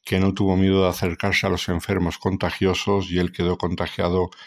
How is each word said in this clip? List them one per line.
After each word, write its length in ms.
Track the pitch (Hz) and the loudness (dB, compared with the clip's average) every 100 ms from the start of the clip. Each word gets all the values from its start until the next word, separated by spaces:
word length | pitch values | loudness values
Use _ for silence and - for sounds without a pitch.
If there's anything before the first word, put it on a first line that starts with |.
| - | -2
que 140 | 95 | 2
no 120 | 98 | 2
tuvo 220 | 95 98 92 | 2 2 4
miedo 280 | 95 95 | 4 4
de 60 | 92 | 2
acercarse 560 | 87 92 82 101 95 98 | 0 -4 -2 -2 0 0
a 40 | |
los 180 | 90 - | -2 -2
enfermos 500 | 87 - 98 85 - | -4 -2 0 -2 -2
contagiosos 920 | 95 95 92 - 95 90 - 101 90 | -4 -2 -2 0 0 0 0 -2 0
y 80 | 87 | -2
él 140 | 87 | -2
quedó 240 | - 90 87 | -2 -2 -2
contagiado 720 | 87 85 85 - 87 92 92 - | -2 -4 -4 -2 0 0 -2 -6